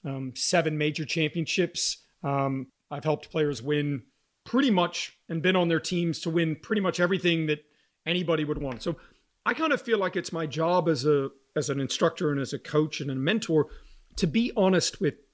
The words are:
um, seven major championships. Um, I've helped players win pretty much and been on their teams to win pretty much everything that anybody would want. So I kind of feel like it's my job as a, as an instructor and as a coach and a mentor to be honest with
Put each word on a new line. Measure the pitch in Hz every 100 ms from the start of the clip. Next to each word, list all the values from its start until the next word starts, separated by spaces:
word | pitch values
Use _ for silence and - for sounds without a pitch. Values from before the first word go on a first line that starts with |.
um, | 151 135 131 -
seven | - 175 156 151
major | 151 151 147
championships. | 165 151 170 156 - 170 - - - _ _
Um, | 147 139 139 135 127 _ _
I've | 143
helped | 156 151 -
players | 165 147 131
win | 131 147 147 139 - _ _ _
pretty | - 240 277
much | 185 170 - - _ -
and | 165
been | 170 185
on | 170
their | 165
teams | - 180 170 156
to | 170
win | 165 160 156
pretty | - 214
much | 185 170
everything | 175 190 175 165 156
that | 151 _ _ _ _
anybody | 156 180 170 156
would | 147 147
want. | 139 120
So | - 165 - _ _ _ -
I |
kind | 247 320
of | 269
feel | - 220
like | 180
it's | 180 165
my | 165
job | 156 151 165 180 165
as | 147 143
a, | 143 135 - _ -
as | 139
an | 139
instructor | 135 - 165 - 156
and | 143
as | 131
a | 131
coach | - 151 156 -
and | 143
a |
mentor | 131 139 220 - 156 - - - - _ -
to | 170
be | 170 233
honest | - 190 180 - -
with | 165 - _